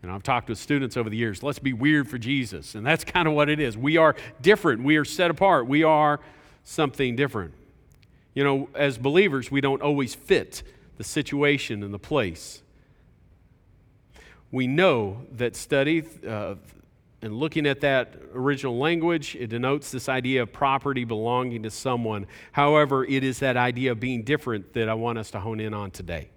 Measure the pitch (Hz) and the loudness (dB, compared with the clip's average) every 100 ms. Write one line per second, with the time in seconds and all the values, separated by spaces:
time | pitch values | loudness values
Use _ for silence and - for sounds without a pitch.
0 | 90 95 - 123 113 110 - 147 131 127 | -10 -8 -2 -2 -2 -10 -2 -2 -2 -4
1 | 110 110 113 98 139 139 131 120 143 151 | -4 -2 -2 -2 -6 -4 -4 0 2 4
2 | 139 127 113 139 117 90 - 107 117 160 | 2 -4 -2 -2 -2 -8 -12 -6 0 0
3 | - 185 165 151 147 151 135 107 135 165 | 0 0 2 2 2 2 -2 -2 2 6
4 | 160 - - - 127 208 170 113 131 156 | 6 4 -8 0 4 4 4 2 2 2
5 | 143 - 175 160 196 165 123 147 160 151 | 2 0 0 4 4 4 4 2 4 4
6 | 151 147 - - - _ - - 143 - | 4 2 -6 -20 -20 _ -10 -2 -2 2
7 | 131 120 143 110 82 - - _ _ _ | -2 0 -2 -2 -8 -14 -20 _ _ _
8 | _ _ _ - 139 135 139 - 143 117 | _ _ _ -2 0 0 -4 -2 -2 0
9 | 131 160 185 135 120 139 135 135 147 143 | 2 4 4 2 -2 0 0 0 0 0
10 | 131 - - 180 - - - - - - | -2 -6 2 2 2 -12 -16 -20 -20 -14
11 | 113 - 143 143 143 143 - 107 101 101 | -6 -4 -4 0 2 2 -2 -8 -8 -10
12 | - 147 101 82 - - _ _ _ _ | -2 -2 0 -6 -16 -20 _ _ _ _
13 | _ _ _ _ _ _ _ _ _ _ | _ _ _ _ _ _ _ _ _ _
14 | _ - - - _ 123 127 143 185 127 | _ -20 -20 -20 _ -4 0 4 4 4
15 | 104 107 135 117 120 - - 143 139 165 | 0 -6 -14 -4 -4 -4 -2 2 2 0
16 | 156 - - 107 98 98 - - _ _ | -4 -14 -10 -8 -8 -10 -16 -20 _ _
17 | _ _ 110 107 156 156 147 139 143 135 | _ _ -10 -4 -4 0 0 2 2 2
18 | 123 - 69 107 131 139 135 120 147 170 | 0 -8 -14 -2 0 0 -2 0 0 2
19 | 165 170 139 - 120 117 127 147 - 127 | 0 -2 -4 -10 -6 -2 -2 -2 -4 -8
20 | 123 131 127 131 117 - 139 135 143 131 | -2 -2 0 0 -2 -2 0 0 -2 -4
21 | 117 110 113 123 127 117 110 - 135 120 | -4 -4 0 0 -2 -6 -8 -6 -2 -2
22 | 113 107 98 - - - 143 151 147 135 | -2 -4 -8 -16 -6 2 6 6 6 2
23 | 131 135 131 123 135 123 123 120 131 113 | 2 0 0 0 0 2 2 0 -2 -2
24 | 127 123 110 147 - 107 95 123 110 113 | -4 -4 0 -2 0 -6 -6 -4 -2 0
25 | 117 117 104 107 104 110 110 104 98 - | -2 -4 -6 -8 -6 -6 -6 -6 -8 -12
26 | 87 82 65 | -8 -8 -10